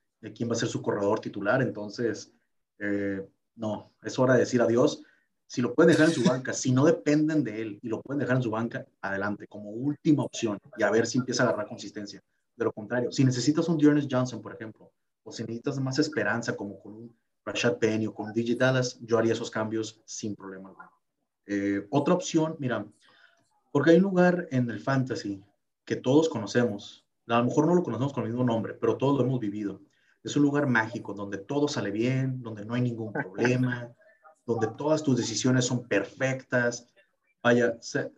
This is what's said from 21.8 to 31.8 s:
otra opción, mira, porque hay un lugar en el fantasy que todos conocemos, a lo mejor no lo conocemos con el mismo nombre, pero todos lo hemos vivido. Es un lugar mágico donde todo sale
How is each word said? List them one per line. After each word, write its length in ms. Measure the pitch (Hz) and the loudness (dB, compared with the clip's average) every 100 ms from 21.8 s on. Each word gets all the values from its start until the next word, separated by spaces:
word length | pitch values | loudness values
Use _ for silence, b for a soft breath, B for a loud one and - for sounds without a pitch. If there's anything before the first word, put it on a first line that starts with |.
| - | 0
otra 240 | 139 143 | 0 2
opción, 420 | 180 - 160 156 143 | 2 2 0 0 -2
mira, 260 | 131 110 101 - b b b b _ _ _ | -4 -4 -6 -16 b b b b _ _ _
porque 200 | 143 139 | 2 8
hay 60 | 170 | 8
un 60 | |
lugar 440 | 196 180 180 175 - | 8 6 4 4 0
en 180 | 127 120 | 0 0
el 100 | 101 | -2
fantasy 640 | - 135 127 113 104 98 - _ _ _ | -2 0 0 -4 -6 -10 -14 _ _ _
que 120 | - 113 | -6 -2
todos 340 | 123 147 165 | 4 4 4
conocemos, 800 | 120 101 123 117 101 - - _ _ - | 0 -2 0 0 -2 -10 -20 _ _ -2
a 120 | 117 | 0
lo 60 | 120 | 2
mejor 200 | 131 156 | 2 4
no 80 | |
lo 80 | 180 | 4
conocemos 320 | 160 117 139 | 2 -2 -4
con 100 | 123 110 | -2 -4
el 40 | |
mismo 160 | 120 127 | -2 0
nombre, 300 | 117 90 - | 0 -4 -2
pero 220 | 113 - | 0 2
todos 200 | 135 135 | 2 2
lo 60 | |
hemos 160 | 123 127 | 0 0
vivido. 420 | 104 104 98 92 - _ _ _ | -4 -4 -6 -8 -16 _ _ _
Es 120 | 110 147 | -4 2
un 80 | |
lugar 240 | 143 143 135 | 2 2 2
mágico 460 | 120 110 110 - | 2 0 -4 -10
donde 260 | 98 101 101 | -10 -8 -10
todo 280 | - 143 147 | -6 -2 0
sale 220 | 117 | -2